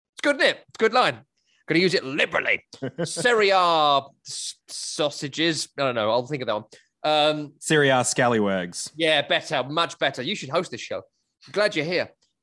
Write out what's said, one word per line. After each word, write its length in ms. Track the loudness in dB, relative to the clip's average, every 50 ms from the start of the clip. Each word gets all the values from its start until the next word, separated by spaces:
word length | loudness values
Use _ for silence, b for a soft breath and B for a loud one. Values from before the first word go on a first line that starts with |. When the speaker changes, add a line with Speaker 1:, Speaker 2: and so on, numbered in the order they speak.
| _ _ _
Speaker 1:
It's 80 | -4 -2
good, 140 | 0 0
isn't 120 | 2 2 2
it? 80 | 0 -2 -6 _
It's 80 | -4
a 20 | 0
good 140 | 0 2 4
line. 260 | 4 2 2 0 -2 -8 _ _ _ _ _ _ _ _
Gonna 140 | -2 2 2
use 120 | 2 2 2
it 100 | 0 -2
liberally. 600 | -2 -2 -2 -2 -2 -2 -2 -2 -2 -2 -4 -6 _ -14 -12 -10
Speaker 2:
<laughs> 200 | -10 -6 -6 -6
Speaker 1:
Serie 460 | -6 -4 -2 0 2 2 4 4 4
A 500 | 4 4 4 4 4 4 4 4 4 2 0 -2 -8 _ _
s-, 280 | -14 -12 -12 -10 -12 -12 -14 _ -16
sausages. 1000 | -14 -12 -10 -8 -4 -2 -2 -2 -4 -6 -8 -8 -4 -2 0 0 0 -2 -6 -8 _ -4
I 40 | -2
don't 120 | -2 0
know. 160 | 0 0 0
I'll 160 | 0 0 0
think 160 | -2 -6 -6 -4
of 40 |
that 80 | -4 -4
one. 100 | -4 -6 b b b b b _ _ -2
Um, 480 | 0 2 2 2 2 2 0 -4 -10 -12 _
Speaker 2:
Serie 300 | -2 2 4 4 6 6
A 120 | 4 4 2
scallywags. 880 | 2 2 2 2 4 4 4 2 2 0 0 -2 -4 -8 -10 -12 -10 -6
Speaker 1:
Yeah, 260 | -2 0 2 2 2 2
better. 400 | 2 0 -2 0 -2 -2 -4 -2
Much 360 | -2 -2 -2 -2 -2 -2 -2
better. 240 | -2 -2 -2 -2 -6
You 120 | -6 -6
should 140 | -8 -8 -4
host 220 | -2 -2 -2 -4
this 100 | -6 -12
show. 220 | -10 -8 -8 -8 -10 _ _ _ _ _ _ _ -20 -8 -2
Glad 240 | -2 0 0 0
you're 80 | -2 -2
here. 260 | -2 -2 -2 -4 -4 -8 _ _ _ _ _